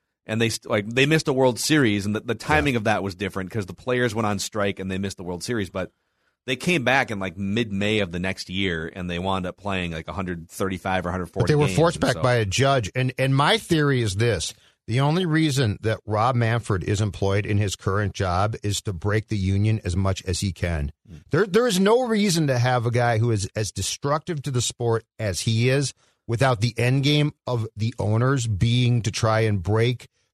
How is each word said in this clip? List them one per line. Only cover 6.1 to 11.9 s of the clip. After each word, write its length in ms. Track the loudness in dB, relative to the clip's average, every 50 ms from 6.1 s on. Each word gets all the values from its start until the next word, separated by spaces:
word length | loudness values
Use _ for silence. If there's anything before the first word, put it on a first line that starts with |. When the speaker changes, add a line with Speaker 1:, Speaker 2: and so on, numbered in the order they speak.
| _ _ _ _ _ _ _
Speaker 1:
they 100 | -6 -6
came 280 | -4 0 0 0 2 2
back 280 | 2 2 2 0 0
in, 80 | -4 -4
like, 180 | -4 -6 -6
mid-May 640 | -6 -4 -2 0 -2 -2 -2 -2 -2 0 0 2 0
of 120 | 0 -2
the 60 | -4
next 320 | -4 -4 -4 -4 -6 -8 -8
year, 420 | -4 -2 -2 -2 -2 -2 -6 -8 -8
and 120 | -8 -8
they 120 | -6 -4 -4
wound 260 | -2 -2 -2 -2 -4
up 100 | -6 -10
playing, 340 | -8 -8 -6 -4 -4 -4 -4
like, 160 | -6 -8 -8
a 60 | -8 -8
hundred 360 | -6 -6 -6 -6 -8 -10 -14
thirty-five 560 | -6 -4 -4 -2 -2 -4 -2 -2 -2 0 -2
or 40 | -2
a 20 |
hundred 160 | -4 -4 -6
forty 160 | -6 -2 -2 -2
Speaker 2:
But 40 |
they 80 | 0 2
were 100 | 2 2
Speaker 1:
games, 100 | 2 4
Speaker 2:
forced 200 | 4 4 2